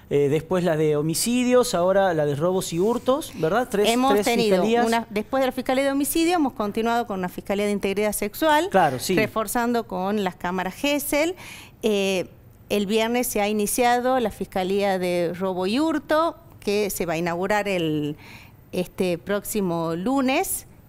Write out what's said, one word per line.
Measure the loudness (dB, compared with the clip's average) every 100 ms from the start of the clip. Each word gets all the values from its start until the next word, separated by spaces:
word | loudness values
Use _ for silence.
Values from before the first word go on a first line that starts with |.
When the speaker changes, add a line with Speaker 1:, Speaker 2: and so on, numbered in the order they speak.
| -2
Speaker 1:
eh, | 2 2
después | 0 0 0
las | 2 2
de | 2 2
homicidios, | 0 -2 0 0 4 4 4
ahora | 2 2 4 4
la | 2 0
de | 0
robos | 0 0 -2
y | 0
hurtos, | 0 0 0 -2 -4 -4
¿verdad? | 0 0 0
Tres, | 2 2
Speaker 2:
Hemos | 4 4
Speaker 1:
tres | 2 2
Speaker 2:
tenido | 2 4 4
Speaker 1:
fiscalías. | 4 2 2
Speaker 2:
una, | 0 -2
después | -6 -2 0
de | 0
la |
Fiscalía | -2 -2 0
de | 0
Homicidio, | 0 0 2 2
hemos | 2 0
continuado | -2 -4 -2 0 0 -2
con | -4
la | -4
Fiscalía | -6 -4 0
de | 0
Integridad | 0 0 0 0
Sexual, | -2 -6 0 2 4 4
Speaker 1:
Claro, | 4 4 2
sí. | 0 2
Speaker 2:
reforzando | 2 -2 -2 -2 0 -2 -2
con | -4 -2 -2
las | -2 -4
cámaras | -4 -4 -4
gesell. | -4 -2 -2 0 0 0 -4 -14 -18 -20 -6
Eh, | -2 0 0 -2 -4 -12 -20 -20 -4
el | -2
viernes | 0 0 0 0 -2
se | -2
ha | 0
iniciado | 0 -2 2 2 2 2 0
la | -2
Fiscalía | -4 -6 -4 -2 0 0 0
de | 0 0 -2
Robo | -2 -4 -2 -2
y | 0
Hurto, | 0 -2 0 2 2 -2 -16 -8
que | -2 0 -2
se | -2 -4
va |
a | -2
inaugurar | -2 -2 0 0 0
el, | -2 0 -2 -4 -8 -14 -20 -20 -20 -8
este | -6 -6 -4 -2 -2
próximo | -4 -4 -4 -2 -2 -2 -2 -4
lunes, | 0 0 2 0 -2 -6 -10 -20